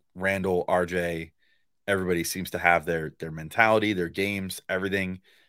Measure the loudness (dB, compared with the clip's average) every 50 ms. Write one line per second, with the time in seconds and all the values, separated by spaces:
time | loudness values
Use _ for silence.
0 | _ _ -8 -2 0 0 0 2 2 2 2 2 2 2 2 2 2 2 0 -2
1 | -2 -2 -4 -4 -8 -10 _ _ _ _ _ _ _ _ _ _ -2 0 0 0
2 | 2 0 0 0 0 -2 -4 -6 -8 -6 -4 2 4 4 4 4 2 0 -2 -2
3 | -4 -6 -10 -10 -12 -10 -10 -10 -12 -4 2 4 4 6 6 4 2 2 0 0
4 | -2 -4 -2 -4 -2 -2 -2 -4 -6 -8 -10 -10 _ -6 -4 -4 -2 -2 -2 -2
5 | -2 -4 -6 -10 _ _ _ _ _